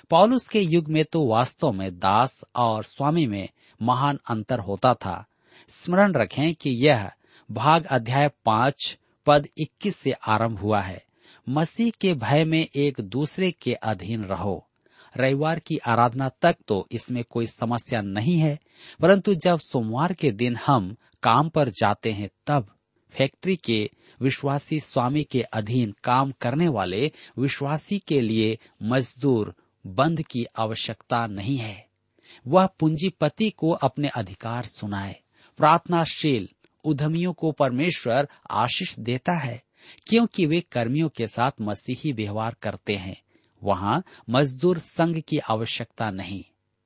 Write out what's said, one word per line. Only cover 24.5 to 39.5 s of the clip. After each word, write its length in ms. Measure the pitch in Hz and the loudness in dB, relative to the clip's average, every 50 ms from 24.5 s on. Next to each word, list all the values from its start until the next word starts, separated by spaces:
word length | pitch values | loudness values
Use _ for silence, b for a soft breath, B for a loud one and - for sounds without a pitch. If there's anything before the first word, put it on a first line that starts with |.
| 139 143 - - 160 151 | -2 -2 -4 -4 -6 -6
स्वामी 440 | - - - 135 120 123 143 151 147 | -6 -2 -2 0 0 2 0 -2 -2
के 180 | - - 123 | -2 -2 -2
अधीन 540 | 113 - - 113 104 104 120 127 120 104 98 - - | -2 -2 -4 -6 -4 -2 0 0 0 0 -4 -6 -2
काम 280 | 123 123 131 139 139 127 - | 0 2 2 2 0 -4 -4
करने 260 | - 120 127 151 175 | -4 -2 0 2 2
वाले 440 | 165 131 104 92 90 92 107 139 156 B B B B B | 2 2 0 -2 -2 -2 -2 -2 -2 B B B B B
विश्वासी 640 | 120 135 139 - - 139 139 156 156 - - 202 196 | -2 -2 -2 -2 -4 -4 -4 -4 -6 -4 -6 -6 -6
के 220 | - - 156 139 | -2 0 0 0
लिए 380 | 117 107 110 113 110 110 110 b b b b b 101 | 2 2 2 2 2 0 -2 b b b b b -4
मजदूर 720 | 107 127 135 120 - - 123 139 139 127 110 101 90 - _ _ _ _ _ - | 0 0 0 0 -2 -4 -2 0 2 2 2 0 -2 -8 _ _ _ _ _ -16
बंद 340 | 98 92 107 135 160 170 147 | -4 0 2 2 2 0 -2
की 240 | - - - 120 117 - - | -4 -6 -6 -6 -6 -6 -4
आवश्यकता 720 | 110 113 110 110 - - - 113 - _ - 123 120 117 | -4 -4 -4 -4 -6 -6 -8 -8 -10 _ -4 -2 -2 -2
नहीं 300 | 107 101 101 95 123 139 | -2 -6 -6 -4 -4 -4
है। 300 | 127 110 107 98 101 - _ _ _ _ _ B B B B B B B | -4 -6 -8 -12 -14 -18 _ _ _ _ _ B B B B B B B
वह 180 | 123 151 185 190 | 2 4 4 4
पूंजीपति 840 | 185 - - 160 156 160 147 175 190 - - 156 147 - - 220 208 | 2 0 0 0 0 0 0 -2 -4 -2 0 -2 -2 0 0 -2 -2
को 220 | - - 156 160 | 0 0 0 0
अपने 360 | 170 - - 131 - 147 147 | 0 2 0 -2 0 -2 -4
अधिकार 580 | 135 - 120 101 90 95 - - 113 117 123 120 | -4 -4 -6 -8 -8 -10 -12 -10 -8 -8 -8 -8
सुनाए, 540 | - - - 110 104 101 98 98 98 95 - _ _ b b b b b | -10 -12 -12 -10 -8 -6 -6 -8 -10 -12 -16 _ _ b b b b b
प्रार्थनाशील 920 | - 156 151 165 170 - - 170 170 160 - - - - 151 135 110 92 - _ _ _ _ _ _ - | 2 4 4 4 4 2 0 0 0 0 -2 -4 -2 0 0 0 0 -2 -6 _ _ _ _ _ _ -4
उद्यमियों 500 | 151 151 131 151 156 160 170 180 180 156 | -2 -2 0 0 -2 0 0 -2 -2 -4
को 180 | - - 160 | -2 -4 -2
परमेश्वर 760 | 147 - 143 131 123 127 156 180 127 - - 123 113 139 147 B B B B - | 0 2 0 2 2 0 0 -2 -2 -2 -2 0 0 0 0 B B B B -4
आशीष 480 | - 104 117 120 - - 185 - - - | -2 0 0 0 -2 -4 -6 -8 -8 -8
देता 400 | 113 117 123 127 - 175 175 165 | -4 -4 -4 -2 -2 -2 -2 -2
है, 240 | 135 123 | -2 -6